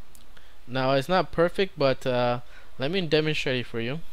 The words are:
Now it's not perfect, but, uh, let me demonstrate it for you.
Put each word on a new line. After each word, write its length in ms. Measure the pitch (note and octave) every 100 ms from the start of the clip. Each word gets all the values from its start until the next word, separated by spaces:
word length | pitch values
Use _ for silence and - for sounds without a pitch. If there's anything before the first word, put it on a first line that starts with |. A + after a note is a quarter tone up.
| - - - - - - -
Now 260 | B2+ C3
it's 180 | C3+ C3+
not 200 | F#3 D#3
perfect, 480 | - F3 - F#3+ D3+
but, 280 | C#3 B2+ C3
uh, 340 | B2 B2 B2 - - - -
let 120 | C#3
me 120 | F#3+
demonstrate 580 | E3 D#3 D#3 D3 C#3 B2+
it 60 | A#2
for 160 | A#2
you. 180 | A#2 D#3+ -